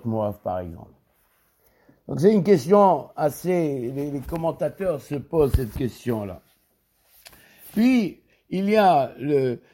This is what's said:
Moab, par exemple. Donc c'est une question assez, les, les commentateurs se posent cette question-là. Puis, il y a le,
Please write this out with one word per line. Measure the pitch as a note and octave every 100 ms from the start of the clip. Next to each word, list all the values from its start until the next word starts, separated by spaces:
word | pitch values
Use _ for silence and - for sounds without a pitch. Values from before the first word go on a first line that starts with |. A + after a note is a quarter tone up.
| A#2
Moab, | A2 G#2 G2
par | - F#2
exemple. | F2+ E2 - _ _ _ _ _ _ _ _ _ _ _ -
Donc | C3
c'est | F#3
une | G#3+
question | D#3+ F3+ C3+ G3+ G3 D3+ - -
assez, | D3+ - E3+ F3+ D#3 C#3 A#2+
les, | C3+ C#3+
les | C#3
commentateurs | - E3 E3 C#3+ D#3 - F#3+ D3
se | - C#3+
posent | - E3 C#3
cette | - A#2
question-là. | - B2+ - B2 A2+ G2 F2 _ _ _ _ _ _ _ _ - - _ _ -
Puis, | G#3 B3 B3 F#3+ - _ _ _
il | F3+ G3
y | G#3+
a | F#3+ D3+ C3 -
le, | C#3+ C#3+ B2+ A#2 -